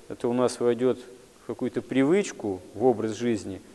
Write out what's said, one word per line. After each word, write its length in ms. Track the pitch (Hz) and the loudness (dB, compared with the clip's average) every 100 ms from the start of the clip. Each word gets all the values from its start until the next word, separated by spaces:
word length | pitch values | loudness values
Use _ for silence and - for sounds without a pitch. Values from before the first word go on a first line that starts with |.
| - | -16
это 180 | 104 123 | -6 -2
у 60 | |
нас 260 | 123 120 - | 2 0 2
войдёт 400 | 120 117 127 123 - - - - | 0 2 2 0 -6 -20 -20 -18
в 40 | - | -12
какую-то 340 | 113 127 123 | -6 -4 -4
привычку, 800 | - 131 139 196 202 - 107 95 - | -2 2 4 4 0 -4 -4 -4 -8
в 100 | 101 | 0
образ 300 | 127 110 110 | 2 4 0
жизни, 480 | 104 120 107 98 95 - | -2 0 0 -4 -12 -14